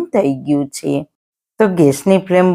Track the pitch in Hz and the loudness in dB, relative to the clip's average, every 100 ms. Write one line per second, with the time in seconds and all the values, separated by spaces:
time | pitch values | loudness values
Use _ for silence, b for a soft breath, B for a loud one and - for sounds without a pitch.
0 | 339 226 139 131 135 147 139 - 156 143 | -2 -2 -2 -4 -4 -4 -4 -8 -6 -6
1 | 151 _ _ _ _ - 214 180 147 135 | -8 _ _ _ _ -2 0 4 2 2
2 | 196 190 190 180 185 | 0 0 2 2 2